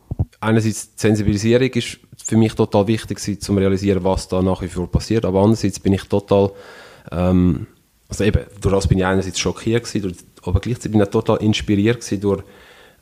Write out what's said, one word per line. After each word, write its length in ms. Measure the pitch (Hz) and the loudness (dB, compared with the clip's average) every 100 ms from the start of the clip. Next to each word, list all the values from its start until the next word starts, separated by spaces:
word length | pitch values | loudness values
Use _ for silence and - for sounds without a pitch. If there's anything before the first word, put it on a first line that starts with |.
| - - - _ | -10 -6 -6 _
einerseits 540 | 107 113 110 101 - | 0 2 2 -4 -10
die 60 | - | -2
Sensibilisierung 680 | 107 107 104 101 110 123 131 | 0 2 0 0 2 2 2
ist 280 | 120 - - _ - | -2 -6 -8 _ -14
für 200 | - 113 | -2 2
mich 180 | 110 | 2
total 320 | - 110 104 101 | 2 0 2 2
wichtig 320 | 110 - 101 | 0 -4 -8
gewesen, 220 | - 95 | -8 -6
zum 180 | - 101 | -2 0
realisieren, 440 | 95 95 98 92 | 2 2 0 0
was 240 | 92 92 - | 0 -2 -2
da 140 | 92 | -2
nach 180 | 95 90 | 0 -2
wie 60 | 92 | -4
vor 220 | 90 87 | -6 -4
passiert, 340 | - - 113 | -4 -2 -2
aber 160 | 92 95 | 0 2
andererseits 360 | 104 110 101 - | 4 2 0 -2
bin 140 | 95 | 0
ich 100 | 98 | 0
total, 460 | - 101 - 101 98 - - - - - - | 0 -2 2 2 2 -2 -20 -20 -20 -20 -10
ähm, 540 | 82 90 92 90 69 - _ _ _ - | -2 2 4 4 0 -6 _ _ _ -12
also 160 | - | -4
eben, 160 | 104 - - - | 0 0 -2 -6
durch 140 | 98 | -2
das 140 | 98 92 | 0 2
bin 100 | 95 | 2
ich 80 | 92 | 2
einerseits 320 | 95 92 - | 0 -2 -4
schockiert 460 | 92 - 110 117 | -4 -4 -2 -2
gewesen, 180 | 113 110 | -2 -6
durch, 140 | 95 87 - _ | -6 -8 -16 _
aber 180 | - 92 | -4 -4
gleichzeitig 320 | 110 120 - | -2 -6 -2
bin 80 | 107 | 0
ich 60 | 101 | 2
auch 40 | |
total 240 | 113 - 107 | 0 0 0
inspiriert 640 | 107 107 - 101 104 120 | 0 -2 0 0 2 0
gewesen 200 | - 101 | -4 -4
durch, 220 | 101 95 - - - - - _ | -2 -2 -4 -20 -20 -20 -20 _